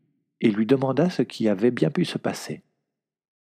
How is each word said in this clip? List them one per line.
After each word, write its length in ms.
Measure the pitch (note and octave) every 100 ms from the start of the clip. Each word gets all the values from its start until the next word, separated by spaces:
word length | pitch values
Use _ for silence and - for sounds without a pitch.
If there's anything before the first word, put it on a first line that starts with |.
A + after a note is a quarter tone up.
| _ _ _ _
et 80 | A#2+
lui 160 | G#2 A2
demanda 440 | C3+ C3 C3 F3+
ce 120 | -
qui 260 | A#2+ - A2
avait 240 | F#2+ A#2+
bien 200 | B2 D#3
pu 120 | F3+
se 140 | D#3+ -
passer. 460 | - - - - - _ _ _ _ _ _ _ _